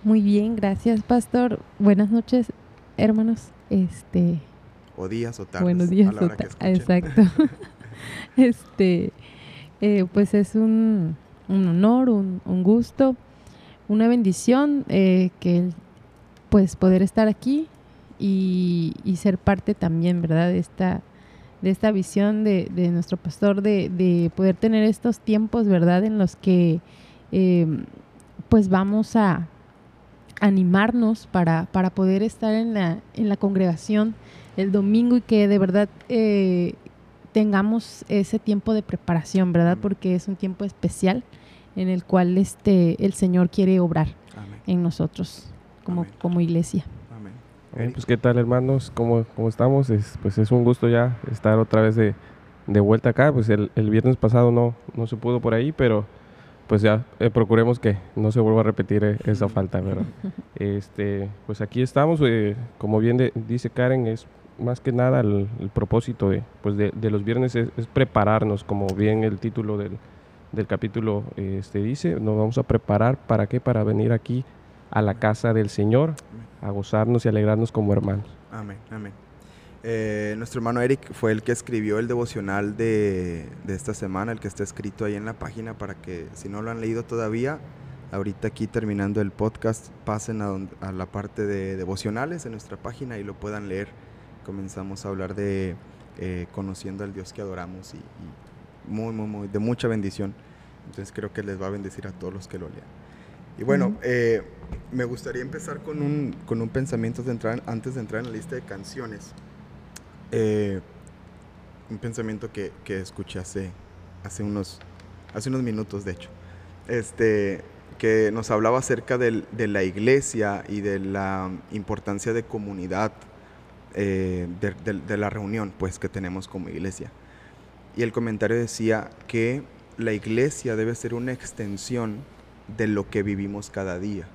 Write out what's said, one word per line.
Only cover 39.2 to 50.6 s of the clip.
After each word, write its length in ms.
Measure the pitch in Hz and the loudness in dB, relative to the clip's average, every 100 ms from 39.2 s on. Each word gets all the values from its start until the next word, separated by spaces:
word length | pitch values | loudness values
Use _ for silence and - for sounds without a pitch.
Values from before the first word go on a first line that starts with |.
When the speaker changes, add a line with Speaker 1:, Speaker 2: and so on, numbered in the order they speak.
| - 190 180 | 2 2 4
Speaker 1:
¿verdad? 200 | 170 170 | 4 4
Speaker 2:
Amén. 80 | 185 | 2
Speaker 1:
Porque 340 | 208 196 185 180 | -2 -2 0 -2
es 120 | 185 | -2
un 80 | 190 | -6
tiempo 300 | 190 180 202 | -6 -6 -8
especial 580 | - 175 - 185 247 - - - - - - | -4 -4 0 0 0 -6 -20 -20 -20 -12 -4
en 100 | 185 | -2
el 160 | 185 | -2
cual, 340 | - 185 180 180 | 2 2 4 4
este, 680 | 190 - 214 190 170 - 196 | 0 0 4 6 6 4 0
el 80 | |
Señor 360 | - 185 180 175 | 2 2 4 2
quiere 300 | - 190 185 | 2 4 4
obrar 280 | 175 160 147 - - - | 4 2 0 -4 -20 -18
Speaker 2:
Amén. 240 | 101 104 - | -16 -12 -2
Speaker 1:
en 160 | 180 | 0
nosotros 640 | 170 - 160 - 170 - - - - - - | 0 0 -4 -4 -10 -10 -20 -20 -20 -14 -6
como, 160 | 175 | -6
Speaker 2:
Amén. 120 | 165 - | -6 -6
Speaker 1:
como 220 | 175 175 | -2 0
iglesia. 420 | 170 170 170 190 - - - | 2 0 0 -4 -6 -16 -18
Speaker 2:
Amén. 220 | 117 101 120 - - _ | -18 -16 -18 -20 -20 _
Speaker 3:
Amén. 120 | 120 | -6
Speaker 2:
Eric. 100 | 120 | -6
Speaker 3:
Pues, 120 | - 110 | -4 -2
¿qué 120 | 120 | 2
tal, 200 | 123 120 | 4 2
hermanos? 540 | 117 123 131 135 - | 2 2 2 0 -2
¿Cómo, 320 | - 117 117 113 - | -2 2 2 0 -2
cómo 120 | 113 | -4
estamos? 420 | - 123 139 135 | 2 4 4 4
Es, 280 | 104 104 - | 0 0 -4
pues, 160 | 104 104 | -2 0
es 140 | 107 | 4
un 140 | 123 | 6